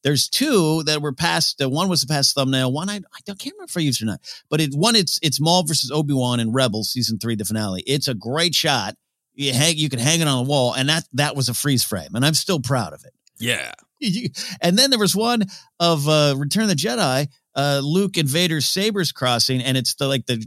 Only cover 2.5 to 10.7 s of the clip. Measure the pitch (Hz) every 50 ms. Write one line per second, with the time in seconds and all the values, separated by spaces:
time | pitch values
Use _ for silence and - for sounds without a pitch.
2.5 | 135 131 131 127 131 151 185 196 208 202 185 - - - - 202 196 196 - 285
3.5 | 392 415 359 - - 180 156 143 120 - 110 110 87 - - - - - - _
4.5 | 151 156 156 139 139 143 196 233 233 220 170 - - - 165 151 120 - 156 165
5.5 | 175 180 170 147 160 - 131 123 143 156 160 143 143 131 123 123 123 120 113 110
6.5 | 120 135 131 120 98 110 104 - - 127 117 113 113 98 - 117 113 101 104 -
7.5 | 107 110 107 98 92 92 - 131 139 143 - 139 120 92 - 117 135 160 170 175
8.5 | 135 - - 151 139 117 95 107 - - _ _ _ _ _ _ _ 139 143 139
9.5 | 120 123 151 170 165 151 151 139 135 117 120 147 165 165 160 147 135 123 123 139
10.5 | 147 139 123 120